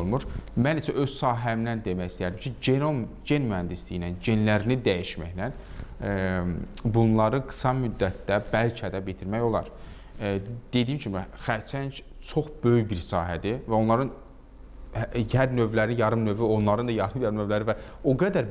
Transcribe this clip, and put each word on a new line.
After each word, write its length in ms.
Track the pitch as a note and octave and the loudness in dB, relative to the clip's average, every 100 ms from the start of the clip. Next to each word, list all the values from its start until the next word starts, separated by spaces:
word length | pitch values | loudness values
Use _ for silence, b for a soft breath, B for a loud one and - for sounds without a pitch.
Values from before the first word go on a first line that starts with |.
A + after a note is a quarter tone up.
olmur. 240 | E2+ B2+ - B B | 2 0 -2 B B
Mən 300 | - B2+ D#3 | 2 2 2
isə 100 | - B2+ | 0 0
öz 160 | C#3 - | 0 0
sahəmdən 640 | C3+ A#2 A#2+ A2+ A#2 A2+ G#2 | 0 0 0 0 -2 -2 -2
demək 260 | F#2 F2+ | -2 -4
istəyərdim 300 | - F2+ F2+ C3+ | -2 -4 -4 -8
ki, 80 | A#2+ - | -2 2
genom, 320 | C3 D3+ G3 A2 - - | 2 2 0 -4 -8 0
gen 240 | D3 B2+ | 2 2
mühəndisliyi 500 | F#2+ F2 F2+ - F#2 | 0 -2 -6 -6 -6
ilə, 140 | F2 F2+ - | -4 -2 2
genlərini 480 | A2 G#2+ G#2+ G#2 C3 A2+ | 4 6 4 4 2 2
dəyişməklə, 640 | F2+ F2+ - E2 F2 A2 | 2 -2 -6 -8 -4 -6
ə, 640 | - - - - - G2+ G2 F#2 F#2 F2+ E2+ - - A#2+ | -6 -12 -12 -10 -6 -2 0 0 0 0 -2 -6 -4 0
bunları 560 | A2 A2+ A2 A2 C3+ C3+ | 4 6 6 4 2 -2
qısa 240 | - C3 C3 | -2 0 2
müddətdə 580 | B2 - F#2+ - - G2+ - | 0 0 -2 -2 0 0 2
bəlkə 400 | A2 A#2 A#2 G2+ | 2 2 0 -6
də 80 | F#2+ F#2+ | -4 -6
bitirmək 400 | F2+ F#2 A2 A#2 | -8 -4 0 2
olar. 240 | G#2 - B B B B - | 0 -2 B B B B -6
Ə, 200 | G#2 G2 G2+ A#2 - | -2 -2 -4 -10 0
dediyim 280 | B2 A#2+ C#3+ | 2 2 0
kimi, 240 | A2 F#2+ F#2+ - | -4 -4 -6 -8
xərçəng 560 | - A2 - C#3 C#3 - - - - | -4 -4 -4 -6 -6 -10 -16 -16 -4
çox 220 | - D3+ - | -4 -4 0
böyük 240 | A#2+ A#2+ G#2+ | 4 4 4
bir 140 | F#2+ - | -2 -2
sahədir 540 | F#2 E2+ E2+ G2 B2+ - | -2 -2 -2 -2 -4 0
və 80 | A2 | 2
onların 360 | A2 A2+ C3 - - - - - - - - A2 | 4 4 2 -6 -18 -20 -20 -20 -18 -16 -10 -6
hə-, 300 | A#2+ A#2+ A2 B2+ | -4 -2 2 2
hər 160 | C3 | 4
növləri, 440 | B2 A2+ A2 A2 A#2+ | 4 2 4 2 2
yarım 240 | A2 A#2 G#2+ | 2 4 2
növü, 220 | G#2 A2+ G#2+ | 2 2 4
onların 340 | G#2 G#2 A#2+ | 4 2 2
da 60 | A2 | 0
yarım, 260 | G2 C3 | 0 0
yarım 200 | A#2+ G#2+ | 0 0
növləri 240 | G2+ G#2 A2 | 0 0 0
və 80 | G#2 B B | -2 B B
o 140 | C#3+ C3 | 0 2
qədər 300 | F#3+ F3+ A2 | 2 2 0